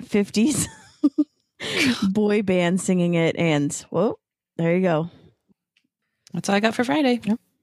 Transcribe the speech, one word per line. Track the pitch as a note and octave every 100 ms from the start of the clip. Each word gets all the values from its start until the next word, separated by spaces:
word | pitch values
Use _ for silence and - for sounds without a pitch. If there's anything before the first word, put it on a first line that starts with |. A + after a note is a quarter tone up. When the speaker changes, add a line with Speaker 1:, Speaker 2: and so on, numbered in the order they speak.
Speaker 1:
fifties | - G#3 G3+ - A#3+ B3+ - - - _
<laughs> | D4 - D4 _ _ _ - G4+ C#4+ A#3 G3
boy | G3 G#3 G#3
band | G3 F#3 F3 F3+
singing | - F#3 F3 E3+
it, | E3 -
and, | E3+ D3 C#3+ - -
whoa, | - G#3+ - _ _ _ -
there | E3 F3
you |
go. | F#3 D#3 E3+ - - _ _ _ _ _ _ _ _ _ _
Speaker 2:
That's | F3 -
all | G3+
I |
got | A3 A3
for |
Friday. | A#3+ C#4+ C4+ A#3+
Speaker 1:
Yep. | G3+ A3 - _